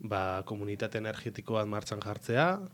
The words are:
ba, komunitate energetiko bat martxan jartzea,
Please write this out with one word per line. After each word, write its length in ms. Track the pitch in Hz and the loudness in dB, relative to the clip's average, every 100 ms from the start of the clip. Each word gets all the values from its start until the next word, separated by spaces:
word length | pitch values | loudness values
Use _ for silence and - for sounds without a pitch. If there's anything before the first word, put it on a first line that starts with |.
ba, 420 | 107 98 95 92 | 0 2 2 0
komunitate 540 | 95 104 104 104 107 110 | -2 -4 -4 -2 -2 -2
energetiko 560 | 110 107 117 107 - 110 | -4 -4 -6 -6 0 0
bat 120 | 107 | 2
martxan 320 | 104 - 104 | 0 -2 -4
jartzea, 460 | 104 104 - 120 170 196 190 | -4 -4 2 6 6 4 -4